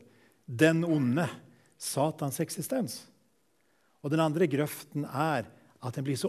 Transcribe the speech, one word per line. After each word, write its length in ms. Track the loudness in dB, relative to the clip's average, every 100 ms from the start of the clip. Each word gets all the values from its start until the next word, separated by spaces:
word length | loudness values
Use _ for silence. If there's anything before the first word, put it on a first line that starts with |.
| -20 _ _ _
den 360 | -6 4 4 4
onde, 440 | 2 2 2 2 0 -6 -18 -20 _ -12
Satans 600 | -6 0 0 0 -4 -2
eksistens. 640 | -4 -4 -4 -2 -2 -6 -16 _ _ _ _ _ _ _ _ _
Og 60 | 0
den 80 | 2
andre 280 | 2 4 2
grøften 560 | 2 -2 -4 -8 -6 -4
er 400 | -2 0 0 -4 -12 _ -12
at 160 | -8 -6
en 80 |
blir 140 | -4
så 80 | -2